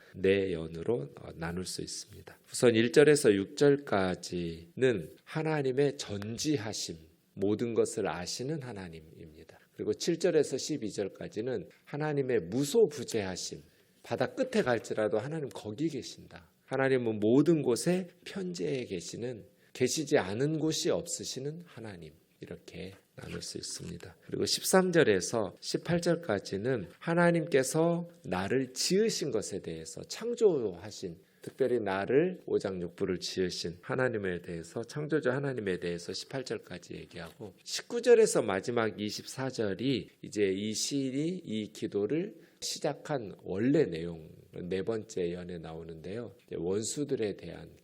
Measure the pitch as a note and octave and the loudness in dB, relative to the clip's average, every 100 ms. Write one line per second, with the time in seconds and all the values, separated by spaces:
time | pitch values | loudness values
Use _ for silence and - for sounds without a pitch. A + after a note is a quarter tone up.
0 | - - F#2+ G2 F#2+ E2 D#2+ E2 E2 A#2+ | -20 0 4 6 4 -2 -4 -6 -2 -2
1 | C#3+ - - - - - F2+ - - - | -2 -12 -16 -8 -6 -6 -6 -8 -8 -10
2 | - - - - _ - B2 A2 A#2 D3+ | -12 -18 -20 -20 _ 4 6 6 6 8
3 | D3 D3 B2+ G2 G2 - C#3+ C#3 - G#2 | 8 8 8 6 4 4 4 4 2 2
4 | F#2 F2 - F2+ E2+ E2 E2+ - B2+ G#2+ | 2 -2 -4 -4 -4 -6 -10 0 2 2
5 | D#2 - - D#3+ D#3 D#3 C3+ B2+ C#3+ C#3 | -4 -14 -8 -4 -2 0 0 2 2 0
6 | - G2+ G#2 A#2 D3+ D3+ G#2+ F#2+ - E2 | -6 -6 -6 -4 0 0 -2 -6 -8 -10
7 | D#2+ _ _ - G2 G#2+ A#2 A2+ A2 - | -14 _ _ -2 0 0 0 2 0 2
8 | F#2 E2 F2+ - B2+ D#3+ B2 G2+ F#2 D#2+ | -2 -2 -6 -6 -4 -6 -8 -10 -12 -14
9 | D#2+ - E2 D#2 E2 - _ - G2 G#2+ | -18 -20 -20 -20 -20 -20 _ -8 -4 -2
10 | - E3 F#3 E3 C3+ C3 - D3+ G#2+ G2 | 0 2 4 4 2 0 -4 -4 -4 -4
11 | G2 - F2 G#2 A#2+ A2+ E2+ - - C#3+ | -4 -6 -10 -6 -4 -4 -8 -18 -12 -6
12 | D3+ C#3+ B2+ A#2 E2+ A#2 C#3+ A#3 G3 - | -2 0 2 2 2 0 2 6 6 4
13 | A#2 A2+ F#2+ F2+ - D#2+ - _ _ _ | -4 -2 -2 -4 -8 -10 -16 _ _ _
14 | - A#2 B2+ - B3+ A3 B2+ A#2 - A#2 | -6 -2 -2 0 0 2 2 0 0 0
15 | G#2+ G#2+ B2+ D#3+ C3+ - G#2+ G#2+ D#3+ C#3+ | 2 2 -2 -6 -8 -8 -10 -4 -4 -4
16 | F#2+ - E2+ F2 - _ - C3+ C3+ C3 | -10 -14 -18 -20 -20 _ -6 0 2 2
17 | A#2 A2 G#2+ C3 D3+ D#3+ B2+ - - F3+ | 2 2 6 8 8 6 4 2 4 0
18 | F3+ - - G3+ F#3 F3 E3 C3+ A#2 F#2 | 0 -12 -12 -8 -6 -4 -2 -2 -4 -6
19 | - G#2 A#2+ A2 F#2 _ _ - B2+ D#3+ | -8 -8 -8 -8 -14 _ _ 0 0 2
20 | D3 C#3 F#2 G#2+ D3 D#3+ D#3 D3+ - F#2+ | 2 2 2 0 0 0 0 0 0 0
21 | - - G2+ C3 C#3 D#3+ E3+ - A2 F2+ | -2 -8 -8 -6 -8 -10 -14 -14 -12 -12
22 | D#2+ - _ - - - - F2 F#2 G2 | -16 -20 _ -18 -14 -14 -14 -12 -12 -14
23 | _ - E2+ E2+ - - - - F2+ E2+ | _ -16 -12 -10 -8 -8 -8 -10 -10 -12
24 | - - - - G2+ - - F#3+ F#3 E3 | -14 -18 -8 -2 0 0 4 4 6 4
25 | B2 F#2+ - A#2 F#2+ - - E3 - E3+ | 6 4 2 -2 -2 -6 -6 -4 0 0
26 | F3 E3+ - G2+ - G2 A2+ B2+ F2 - | 2 0 0 -2 -2 -4 -2 -2 -4 -10
27 | - E3+ F3 E3+ D#3 C3+ C3 D#3+ E3+ E3+ | -2 4 6 4 4 2 2 2 2 2
28 | E3+ - - F#2 F#2+ B2+ C3 - - F#3 | -4 -12 -4 -2 0 0 -2 -2 2 4
29 | A3 - D#3 A2+ F2+ F#2 - D#2+ - - | 2 0 -2 -2 -2 -6 -6 -10 -10 -12
30 | F2 - A3+ A#3 A3 D3+ G#2+ E2+ G#2 - | -12 -8 -6 4 4 4 0 -4 -12 -10
31 | F2+ E2+ _ _ - - B2+ A#2+ G2+ F#2+ | -10 -10 _ _ -10 0 2 2 0 0
32 | G2 C3 F3+ F3+ - G#2 G2+ F#2 F2 - | 4 4 4 0 -2 0 0 -4 -6 -4
33 | F#2+ F2+ - - F2+ - F2 E2 - C3 | -2 -2 -4 -2 -2 -2 -6 -8 -6 0
34 | B2+ A2+ F#2+ F2 F2 E2+ D#2+ A#2+ A2+ D3 | 0 0 -2 -4 -6 -10 -8 -10 -8 -6
35 | D3+ D#3 B2 C3 C#3 B2+ G2 F2+ F2 E2+ | -2 0 0 0 -2 -4 -2 -2 -2 -6
36 | - F#2+ - C3+ B2+ A2 - F2+ - E2+ | -6 -10 -8 -8 -6 -8 -8 -16 -12 -14
37 | D#2+ F2 E2+ - G#2+ - - - - A#3+ | -14 -14 -14 -14 -16 -16 -10 -8 -6 0
38 | B3 A#3 G#3+ F3 A2+ F#2+ A2 A#2+ A2 F#2+ | 8 10 10 6 2 0 2 2 2 0
39 | G#2 F#2+ - - C3 C3 G#2+ F#2+ B2+ A#2+ | -4 -4 -10 -6 -6 -2 -2 0 0 0
40 | - _ - G2+ G2+ F#2+ G#2+ G#2 - C#3+ | -2 _ -8 0 2 2 -2 -4 -2 -2
41 | C3+ C3+ D#3+ F#3 C3 A2 G#2 - A2 G2+ | -2 -2 -2 -4 -6 -6 -6 -6 -4 0
42 | G#2 D3+ G3+ - - - - - D#3 C#3+ | 0 0 -2 -8 -20 -12 -8 -4 -4 -4
43 | - D3 G2+ E2+ F2 F2+ B2 D#3 A2 D#2+ | -4 -4 -4 -10 -6 0 4 6 4 0
44 | E2+ E2 D#2+ - - F#2 F2+ F#2+ F#2 A2+ | -6 -8 -12 -20 -18 -12 -4 -4 -2 -4
45 | - - F2 F2 F2 F2 D#2+ D#2+ E2 D#2+ | -4 -4 -2 -4 -8 -10 -10 -12 -12 -12
46 | E2+ G#2+ A2 - - - E2+ G2+ A2+ - | -10 -10 -10 -14 -10 -4 -2 0 -2 -4
47 | C3+ G2+ G#2+ F#2 E2+ E2 E2 - | -2 -2 -2 -4 -10 -12 -16 -18